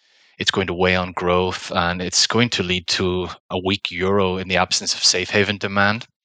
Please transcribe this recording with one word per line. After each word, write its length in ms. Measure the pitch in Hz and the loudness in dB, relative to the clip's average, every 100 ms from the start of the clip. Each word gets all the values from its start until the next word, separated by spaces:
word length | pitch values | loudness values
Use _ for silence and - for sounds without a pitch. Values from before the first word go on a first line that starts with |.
| _ _ _ - | _ _ _ -4
It's 140 | 104 | -2
going 160 | 101 90 | 0 -2
to 80 | |
weigh 220 | 87 92 92 | 2 2 2
on 160 | 92 | 0
growth, 580 | - 90 90 92 87 - | -2 2 2 2 -2 -4
and 320 | 92 87 90 | -2 0 -2
it's 240 | 90 - - | -2 0 2
going 220 | 113 120 | 2 0
to 140 | - | 0
lead 240 | 90 92 - | -2 -2 -2
to 400 | - 92 90 87 - _ | -2 0 0 -4 -10 _
a 80 | 92 | -4
weak 280 | 92 98 - | -2 -2 -4
euro 440 | 87 92 101 95 92 | -2 0 2 2 -2
in 100 | 95 | 0
the 80 | 90 | 0
absence 360 | 92 - 98 | 2 -2 -2
of 120 | - | 0
safe 260 | - 92 92 | 2 2 0
haven 280 | 107 98 101 | 2 2 0
demand. 500 | 101 101 101 113 - _ | -2 2 2 0 -8 _